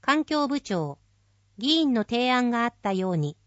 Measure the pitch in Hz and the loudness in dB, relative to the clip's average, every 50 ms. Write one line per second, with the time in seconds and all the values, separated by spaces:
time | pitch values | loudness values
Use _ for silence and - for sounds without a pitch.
0 | - - 269 302 302 - 311 302 294 269 277 285 - - 208 175 160 147 143 - | 0 2 0 0 0 0 0 0 0 0 -2 -4 -4 -2 -2 -2 -2 -4 -6 -12
1 | _ _ _ _ _ _ _ _ _ _ _ - 208 269 311 330 320 285 254 233 | _ _ _ _ _ _ _ _ _ _ _ -8 -2 0 2 2 2 2 2 0
2 | 208 - 233 240 247 254 254 247 247 240 240 233 233 220 - _ _ 208 196 190 | 0 0 -2 -2 0 2 2 2 2 0 0 0 -2 -2 -4 _ _ -4 -2 -2
3 | 185 185 180 165 147 147 151 _ _ | 0 0 0 0 -2 -2 -6 _ _